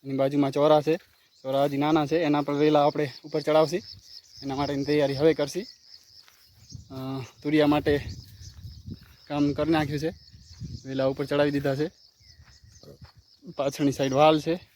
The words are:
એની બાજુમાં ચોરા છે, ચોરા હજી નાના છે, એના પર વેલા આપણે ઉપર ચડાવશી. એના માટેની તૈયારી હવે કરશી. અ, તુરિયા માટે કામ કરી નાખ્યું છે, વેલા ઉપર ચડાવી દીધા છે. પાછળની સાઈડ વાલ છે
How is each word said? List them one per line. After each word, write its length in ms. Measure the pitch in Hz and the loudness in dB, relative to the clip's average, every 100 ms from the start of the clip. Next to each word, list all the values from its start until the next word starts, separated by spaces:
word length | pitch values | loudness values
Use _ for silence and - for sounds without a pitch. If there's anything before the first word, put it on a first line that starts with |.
એની 140 | 139 135 | -6 -2
બાજુમાં 340 | 135 143 139 | 0 2 0
ચોરા 300 | 143 151 151 | 2 4 4
છે, 140 | 143 170 _ _ _ _ | 4 -2 _ _ _ _
ચોરા 220 | 131 135 | -4 0
હજી 140 | 143 139 | 0 0
નાના 280 | 147 160 143 | 2 2 2
છે, 120 | 160 | 0
એના 240 | 156 147 | 0 0
પર 120 | 143 | -2
વેલા 320 | 143 151 151 147 | 2 4 4 2
આપણે 280 | 151 147 - | 0 -6 -8
ઉપર 180 | 151 156 | -8 -6
ચડાવશી. 420 | 147 156 156 175 107 - - - _ - | 2 2 2 -2 -10 -20 -20 -20 _ -14
એના 120 | 139 131 | -10 -6
માટેની 300 | 143 139 139 | -4 -4 0
તૈયારી 300 | 151 139 135 | 2 0 2
હવે 180 | 160 | 2
કરશી. 320 | 151 143 180 226 - _ - _ - - _ _ _ - - - | 2 -4 -6 -12 -18 _ -20 _ -20 -20 _ _ _ -20 -20 -16
અ, 40 | 135 131 135 120 - | -12 -8 -8 -10 -8
તુરિયા 260 | 147 151 147 | 0 2 4
માટે 340 | 151 147 143 - - - - - - - - - - - - _ | 2 0 -2 -4 -14 -16 -20 -20 -18 -18 -18 -16 -16 -18 -20 _
કામ 260 | 147 143 | 0 0
કરી 180 | 139 151 | 0 0
નાખ્યું 280 | 165 143 147 | 0 0 -4
છે, 100 | 160 - - - - - - - 131 | -6 -8 -20 -20 -20 -16 -14 -12 -8
વેલા 200 | 135 131 | -2 -2
ઉપર 200 | 135 139 | -2 -2
ચડાવી 260 | 143 147 | 0 2
દીધા 240 | 143 139 135 | 0 -2 -2
છે. 120 | 156 _ _ _ - - - - - - - - - _ _ _ 247 - | -4 _ _ _ -20 -20 -20 -20 -20 -20 -20 -20 -20 _ _ _ -16 -4
પાછળની 360 | 139 - 143 | -4 0 -2
સાઈડ 220 | 123 139 | 0 0
વાલ 280 | 131 151 156 | 6 6 6
છે 140 | 160 175 - | 0 -6 -8